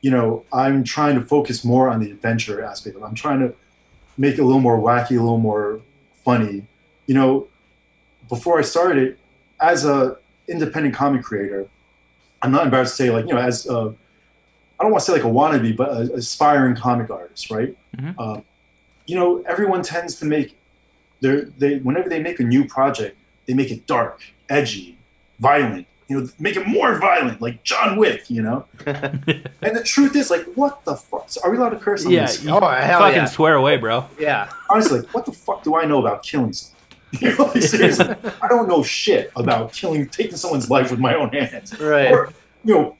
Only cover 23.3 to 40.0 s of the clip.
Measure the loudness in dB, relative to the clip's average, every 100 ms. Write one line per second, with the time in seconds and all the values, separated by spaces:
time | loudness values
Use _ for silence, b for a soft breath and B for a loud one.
23.3 | _ -4 -2 -2 -6 -4 -2 -2 -6 B
24.3 | _ _ -2 0 -6 -14 -20 _ _ _
25.3 | _ 2 2 2 -4 -14 _ _ -6 -6
26.3 | _ -4 -4 -2 0 2 2 2 2 0
27.3 | -4 -8 -8 -4 0 0 2 2 0 -6
28.3 | -4 -2 -4 -8 -12 -8 -6 -6 -6 -4
29.3 | -4 -6 -6 -4 -2 -2 2 4 2 0
30.3 | -2 -2 -2 -2 -2 -8 -8 -8 -12 -10
31.3 | -4 -2 0 0 -2 -4 -2 2 2 2
32.3 | -4 0 2 4 2 2 4 4 2 0
33.3 | 2 4 4 4 2 0 -2 -4 -6 -2
34.3 | -2 -4 -12 0 2 2 0 -2 -8 -8
35.3 | -12 -10 -6 -2 -2 0 0 0 -4 -6
36.3 | -4 -4 -6 -16 _ _ -20 _ -2 -2
37.3 | 2 2 4 2 4 4 4 0 0 -8
38.3 | -6 2 2 4 0 0 -4 0 0 0
39.3 | -4 -2 0 -2 -6 -4 -4